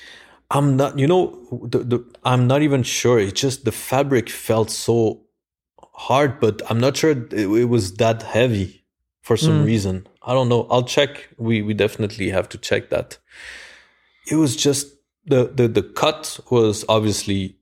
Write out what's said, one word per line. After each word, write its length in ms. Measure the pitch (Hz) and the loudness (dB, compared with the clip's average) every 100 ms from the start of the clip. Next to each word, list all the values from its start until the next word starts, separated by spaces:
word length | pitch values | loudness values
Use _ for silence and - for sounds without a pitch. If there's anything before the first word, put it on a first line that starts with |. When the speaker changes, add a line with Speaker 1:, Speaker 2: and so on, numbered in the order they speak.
| - - - _ _ | -20 -20 -20 _ _
Speaker 1:
I'm 260 | 139 143 131 | 0 2 2
not, 220 | 139 139 | 0 0
you 80 | 135 | 2
know, 320 | 180 175 - - 123 | 2 0 -6 -14 -12
the, 160 | 113 - | -4 -4
the, 240 | 120 120 - - | -2 -2 -4 -6
I'm 220 | 127 127 123 | 0 2 4
not 160 | 139 | 4
even 200 | 151 135 | 2 0
sure. 380 | 120 - 120 120 | -2 -2 2 2
It's 180 | 98 98 | 2 -2
just 260 | 139 127 | -4 -4
the 80 | 110 | -6
fabric 560 | - - 131 143 131 113 | -6 -4 -2 2 0 -2
felt 400 | - - 110 107 | -8 -2 0 0
so 500 | - - 117 110 - _ _ _ _ _ _ - | -2 0 2 0 -2 _ _ _ _ _ _ -20
hard, 480 | - - 127 147 117 | -16 -2 0 0 2
but 220 | 110 104 - | 0 -2 -4
I'm 120 | 113 | 0
not 160 | 131 - | 0 2
sure 140 | 160 | 0
it, 220 | 143 123 | 0 -4
it 360 | 101 98 110 120 | -4 0 2 2
was 260 | 120 95 | 2 0
that 280 | - 113 113 | 0 0 0
heavy 600 | - 107 127 107 95 - _ _ _ _ | -2 0 0 0 -4 -8 _ _ _ _
for 160 | - 113 | -2 0
some 260 | 156 104 | 2 2
Speaker 2:
Mm. 40 | 104 | 2
Speaker 1:
reason. 420 | 113 95 92 - _ | 0 0 -4 -10 _
I 100 | - | -2
don't 160 | 131 123 | 0 2
know. 180 | 120 110 | 0 2
I'll 120 | 123 | 0
check. 460 | 127 - 139 - - - | 2 0 0 -4 -20 -8
We, 240 | 113 113 | -2 0
we 120 | 104 | 0
definitely 560 | 104 101 - 107 - 95 | 0 0 0 -6 -4 -2
have 180 | 95 - | -2 -4
to 100 | - | -8
check 300 | - 104 104 | -4 -4 -2
that. 280 | - - - _ - - - - - _ _ _ _ - | -6 -6 -14 _ -20 -20 -20 -20 -20 _ _ _ _ -4
It 80 | 156 | 0
was 200 | 151 - | 2 2
just 320 | 143 139 - _ _ _ | 0 0 -4 _ _ _
the, 280 | - 135 123 | 0 2 2
the, 140 | 127 120 | 2 2
the 140 | 110 | 2
cut 580 | - - 147 156 - - - | -2 0 0 0 -10 -14 -2
was 340 | 123 110 104 - | 2 2 0 0
obviously 680 | 110 107 101 - 98 95 - | 2 2 -2 -4 -4 -6 -10